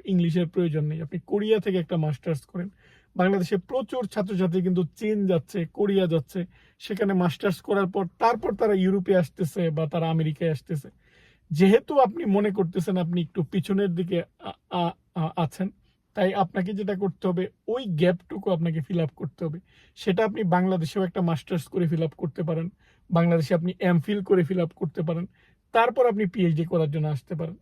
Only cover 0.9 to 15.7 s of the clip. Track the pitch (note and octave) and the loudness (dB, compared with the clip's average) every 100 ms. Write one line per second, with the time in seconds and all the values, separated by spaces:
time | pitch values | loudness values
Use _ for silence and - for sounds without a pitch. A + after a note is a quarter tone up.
0.9 | D#3 D#3+ F3 - G#3 G#3+ A3 G3+ F#3 D#3+ | -4 -8 -8 -4 -2 2 2 2 -2 -2
1.9 | E3+ D3+ D3 - D3+ - F#3 F#3+ - _ | -2 -2 -2 -4 -6 -6 -10 -10 -12 _
2.9 | _ _ - F#3 G3 F3+ G3 - B3+ A#3+ | _ _ 0 2 2 0 -2 -2 -4 -4
3.9 | B3+ G#3+ A3 G3 F#3+ F#3 F#3 F#3 F3+ E3 | -4 -4 -4 -2 0 0 0 0 0 -2
4.9 | - G#3+ G#3+ G3 F3 - F#3+ E3 - G3+ | -4 -2 0 2 2 0 -6 -6 -2 0
5.9 | G3 F3+ D#3+ - F#3+ F3 _ _ _ - | 2 2 0 -2 -6 -8 _ _ _ -10
6.9 | G3 G3+ F#3+ F3 - G3+ F3 - G3+ F#3 | -2 0 2 0 0 -2 -2 -2 0 0
7.9 | G3 F3+ - A3+ A3+ F4 G3+ A3 G3 F#3 | -2 -4 0 2 2 -2 0 2 4 2
8.9 | G3 F#3 F#3+ D#3+ - E3+ - E3+ D#3 D#3 | 2 2 2 2 -2 -4 -2 -2 -2 -2
9.9 | E3+ E3 D#3+ D#3 D3+ E3+ D3+ - D#3 - | -2 0 0 0 -2 -2 -2 -4 -8 -8
10.9 | - _ _ _ _ _ D3+ F#3+ A3+ - | -18 _ _ _ _ _ 4 6 6 4
11.9 | C#4+ B3 E4 B3 G3 G#3 G3 E3+ F#3+ F3 | 4 4 2 2 2 2 0 -2 -2 -2
12.9 | F#3 E3+ F3 E3 - D3+ G3 - G3 G3+ | -2 0 -2 -2 -4 -2 -2 0 0 0
13.9 | E3+ F3 F3 - _ G3+ - _ F3+ E3+ | -2 -2 -2 -4 _ -14 -14 _ -4 -2
14.9 | - _ F3+ D#3+ - D#3+ - G3 | -4 _ -6 -4 -2 -4 -4 -8